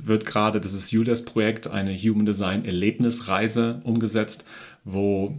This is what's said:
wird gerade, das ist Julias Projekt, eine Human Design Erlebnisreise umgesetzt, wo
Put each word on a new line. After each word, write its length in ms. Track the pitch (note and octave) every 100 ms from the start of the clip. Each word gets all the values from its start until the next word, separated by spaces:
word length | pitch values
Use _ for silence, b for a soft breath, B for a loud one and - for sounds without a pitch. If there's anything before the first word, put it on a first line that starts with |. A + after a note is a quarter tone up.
wird 220 | G#2+ A2 -
gerade, 340 | G#2+ G#2+ G#2
das 120 | F#2+
ist 180 | G2 -
Julias 340 | A2+ A2+ A#2
Projekt, 440 | - - G#2+ A2 -
eine 280 | G2+ G2 F#2+
Human 300 | A2 G#2+ G#2+
Design 380 | G2 F#2+ G2
Erlebnisreise 1160 | - F2+ G2+ - A#2+ A#2 - G2 A2 A#2 A#2 A#2+
umgesetzt, 600 | B2 A2+ A2 A2 G#2+ - B B B B
wo 520 | G2+ F#2+ G2+ G2 G2+